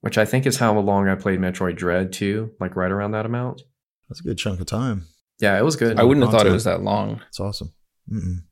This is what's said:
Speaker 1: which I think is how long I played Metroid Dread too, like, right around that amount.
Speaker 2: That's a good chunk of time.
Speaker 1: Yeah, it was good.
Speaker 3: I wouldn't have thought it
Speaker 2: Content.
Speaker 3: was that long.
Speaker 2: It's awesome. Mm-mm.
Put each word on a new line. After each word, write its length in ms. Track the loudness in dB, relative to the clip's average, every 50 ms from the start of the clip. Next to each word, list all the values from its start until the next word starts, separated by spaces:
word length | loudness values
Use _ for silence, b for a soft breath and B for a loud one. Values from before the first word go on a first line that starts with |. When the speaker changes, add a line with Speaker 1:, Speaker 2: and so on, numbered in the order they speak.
Speaker 1:
which 160 | -4 0 2 2
I 80 | 2
think 200 | 4 2 2 2
is 120 | 2 2 2
how 200 | 2 4 4 4
long 280 | 2 2 2 4 4 2
I 80 | 0
played 240 | 0 0 -2 0 0
Metroid 360 | 0 -2 -2 -2 -4 -4 -4
Dread 360 | -2 -2 0 0 0 -2 -2
too, 400 | -4 -4 -4 -2 -2 -4 -6 -8 -8 _
like, 160 | -8 -6 -4
right 160 | -2 -2 -2
around 200 | -2 -2 -2 -4
that 140 | -4 -4 -4
amount. 360 | -4 -4 -4 -4 -6 -8 -12 -16 _ _ _ _ _ _ _ _ _
Speaker 2:
That's 100 | -18 -12
a 40 | -8
good 140 | -8 -6 -6
chunk 220 | -4 -6 -6 -6
of 60 | -6
time. 400 | -6 -4 -4 -2 -2 -4 -6 -8 -12 _ _ _ _ _ _
Speaker 1:
Yeah, 180 | 0 2 2 4
it 60 | 2
was 120 | 2 2
good. 240 | 2 0 0 4 4
Speaker 3:
I 40 | 6
wouldn't 200 | 6 6 6 4
have 80 | 4
thought 100 | 6 6
it 80 | 6 6
Speaker 2:
Content. 40 | 4
Speaker 3:
was 100 | 2 2
that 160 | 0 -2 -2 -2
long. 380 | -2 -2 -2 -2 -4 -6 -10 -12 _
Speaker 2:
It's 100 | -10 -8
awesome. 340 | -8 -8 -6 -8 -12 -14 _ _ _ _ _ _ _ -8
Mm-mm. 280 | -6 -4 -4 -4 -6 -6 -8 _